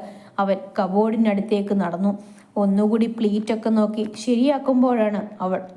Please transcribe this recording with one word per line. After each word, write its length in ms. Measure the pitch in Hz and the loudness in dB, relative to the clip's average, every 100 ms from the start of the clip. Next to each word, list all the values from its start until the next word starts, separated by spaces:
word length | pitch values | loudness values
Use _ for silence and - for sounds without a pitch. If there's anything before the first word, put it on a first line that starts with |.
| - - - - | -4 -18 -12 -4
അവൻ 180 | 196 190 - | -2 -2 -4
കബോർഡിനടുത്തേക്ക് 1000 | - 185 202 220 226 220 196 - 202 202 | -4 0 2 2 2 2 2 0 -2 0
നടന്നു. 380 | 196 175 175 202 202 - - - 214 | 0 0 -2 -2 -2 -10 -20 -10 -2
ഒന്നുകൂടി 500 | 202 196 214 226 233 | 2 2 2 2 0
പ്ലീറ്റൊക്കെ 600 | 226 214 214 214 220 226 | 0 0 0 -2 -2 0
നോക്കി 340 | 220 214 220 - - | 2 2 0 -6 -6
ശരിയാക്കുമ്പോഴാണ് 1080 | - 233 277 277 269 254 254 233 214 202 - - | -2 2 2 2 2 2 4 4 2 0 -6 -6
അവൾ 180 | 185 185 - | -4 -4 -6